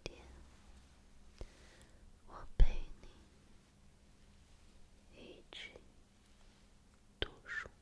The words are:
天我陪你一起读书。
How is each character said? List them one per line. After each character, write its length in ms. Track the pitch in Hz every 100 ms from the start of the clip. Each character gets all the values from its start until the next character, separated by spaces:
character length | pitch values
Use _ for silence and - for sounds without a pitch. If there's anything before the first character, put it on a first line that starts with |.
天 160 | - - - - - - - - - - - - - - - - - - - - - - -
我 60 | - - -
陪 100 | - - - -
你 60 | - - - - - - - - - - - - - - - - - - - - - -
一 260 | - - -
起 260 | - - - - - - - - - - - - - - - - -
读 100 | - -
书。 240 | - - - -